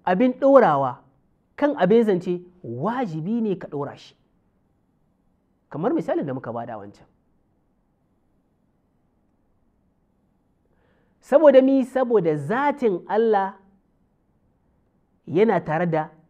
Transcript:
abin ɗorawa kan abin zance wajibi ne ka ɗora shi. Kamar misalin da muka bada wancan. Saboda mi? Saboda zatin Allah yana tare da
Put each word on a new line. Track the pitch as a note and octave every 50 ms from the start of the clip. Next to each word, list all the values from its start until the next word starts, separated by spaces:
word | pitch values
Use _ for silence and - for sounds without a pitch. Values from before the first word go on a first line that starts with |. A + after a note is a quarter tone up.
| _
abin | - F#3 F#3 B3 C4 B3 B3+
ɗorawa | C#4+ C4+ C#4 C4+ A#3 F3+ D3+ C#3 C#3 B2+ A#2+ - _ _ _ _ _ _ _ _ _ _ _
kan | - - D4 C#4+ -
abin | F3+ F3+ G#3+ A#3 A#3
zance | G#3+ G3 F3+ - F#3 F3 F3 F3+ - - _ -
wajibi | B2 A#2 A#2+ C#3+ G3+ A#3 B3+ C4 G3 D#3 D#3+ D#3 F3+ A3+ A#3+
ne | A3+ G#3+ F#3 E3+
ka | - -
ɗora | - C#3+ C#3+ C3 G#2+ G2+
shi. | - - _ _ _ _ _ _ _ _ _ _ _ _ _ _ _ _ _ _ _ _ _ _ _ _ _ _ _ _ _ _ _ _
Kamar | - C3+ E3 A3+ E4
misalin | D#4+ - - D#4 E4+ B3
da | D3 B2+
muka | C3 B2+ - A2+
bada | A#2 A#2 A#2+ A#2 G#2+
wancan. | G2 G#2 G2+ - - _ _ _ _ _ _ _ _ _ _ _ _ _ _ _ _ _ _ _ _ _ _ _ _ _ _ _ _ _ _ _ _ _ _ _ _ _ _ _ _ _ _ _ _ _ _ _ _ _ _ _ _ _ _ _ _ _ _ _ _ _ _ _ _ _ _ _ _ _ _ _ _ _ _ _ _ _ _ _ _ _ _ _
Saboda | _ - B3+ D4 E4 D4 C4+ C4
mi? | C4 C4 C4+ C4+ B3+
Saboda | - - B3+ C4 A#3+ A#3+ G#3+ F3 E3 D3+ D3
zatin | C#3+ C#3 G#3 B3 C#4+ D4 C#4+ C#4+ C4 A3+ F#3+ E3+ - -
Allah | F#3 G#3+ A3+ A3+ G#3+ G3 G3 F#3+ G3+ - _ _ _ _ _ _ _ _ _ _ _ _ _ _ _ _ _ _ _ _ _ _ _ _ _ _ _ _ _ _ _ _ _ -
yana | - E3 G#3+ A3+ G3+ F3 E3+
tare | E3 D3+ D#3+ F3
da | F3 D#3+ D#3 D#3 D#3+ - _ _ _